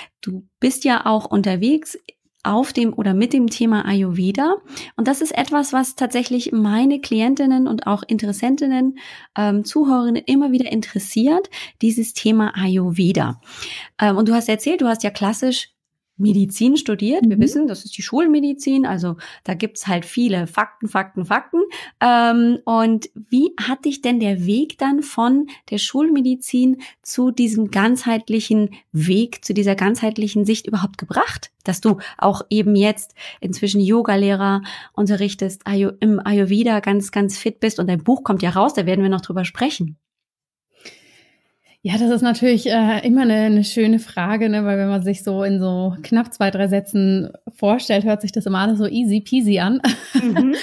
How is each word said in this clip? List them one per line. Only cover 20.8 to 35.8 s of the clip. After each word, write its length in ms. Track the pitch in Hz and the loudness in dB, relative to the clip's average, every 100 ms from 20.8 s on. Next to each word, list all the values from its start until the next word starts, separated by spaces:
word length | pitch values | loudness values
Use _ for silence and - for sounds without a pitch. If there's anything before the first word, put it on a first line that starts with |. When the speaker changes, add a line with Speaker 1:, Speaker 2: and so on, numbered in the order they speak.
| 214 | -6
Speaker 1:
Fakten, 380 | 190 190 - 175 | -4 -4 -6 -4
Fakten. 340 | 214 - 339 403 - - - | -4 -2 -2 -2 -4 -18 0
Ähm, 580 | 240 240 233 233 233 240 | 2 4 4 4 4 2
und 460 | - 226 226 220 - | 0 2 2 0 -4
wie 360 | - 214 247 330 - | -16 -2 0 0 -2
hat 240 | - 269 | -6 -4
dich 160 | 302 277 | -4 -4
denn 200 | 247 240 | -2 0
der 260 | 208 190 175 | 0 0 0
Weg 320 | 214 302 - | 0 -2 -2
dann 240 | 277 285 | -2 0
von 460 | 285 - 233 269 285 - - | -2 -2 2 2 0 -8 -8
der 80 | 208 | -6
Schulmedizin 1000 | - 269 320 285 254 254 - 247 254 262 - - | -4 0 2 2 2 -2 -2 2 2 2 -4 -18
zu 280 | - - 254 | -8 -2 0
diesem 400 | 247 233 220 208 | 2 0 0 0
ganzheitlichen 1000 | 196 214 247 - 226 - 220 220 214 202 - _ | 2 2 2 0 -4 -2 -4 0 2 0 -4 _
Weg, 520 | 156 160 190 233 - | -2 2 2 0 -4
zu 80 | - | -4
dieser 220 | 202 202 | -2 0
ganzheitlichen 720 | 196 196 240 220 214 208 208 | 2 0 0 -2 -2 -2 0
Sicht 220 | 202 220 - | 0 0 -2
überhaupt 320 | 214 190 - | -4 -4 -6
gebracht, 520 | - - 440 - - _ | -6 -4 -4 -6 -14 _
dass 160 | - 180 | -6 0
du 180 | 220 196 - - | 2 0 -2 -2
auch 260 | 202 196 - | 0 0 -2
eben 280 | 214 202 202 | 0 4 4
jetzt 380 | 208 214 - - - - | 4 0 -8 -16 -20 -10
inzwischen 400 | 190 180 202 202 | -8 -4 -2 2
Yogalehrer 840 | 196 226 220 196 202 196 196 196 196 - - | 2 2 2 2 2 2 0 -2 -4 -14 -12
unterrichtest, 720 | - 202 202 202 196 190 196 - | -2 0 0 -2 -4 -6 -6 -4
Ayu-, 300 | 196 | 0